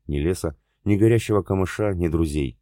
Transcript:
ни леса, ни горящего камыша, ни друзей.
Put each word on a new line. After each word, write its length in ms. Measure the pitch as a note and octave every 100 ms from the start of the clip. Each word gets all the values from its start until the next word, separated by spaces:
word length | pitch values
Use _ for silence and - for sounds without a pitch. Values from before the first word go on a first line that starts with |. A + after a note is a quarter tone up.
| -
ни 120 | C#2+
леса, 380 | D#2+ F#2 E2 C#2+ _ _
ни 120 | G2 G2+
горящего 460 | A2+ A#2 - G#2
камыша, 500 | - F#2+ F#2+ - G#2
ни 140 | F2+ E2+
друзей. 500 | D#2+ E2 D2 C2+ -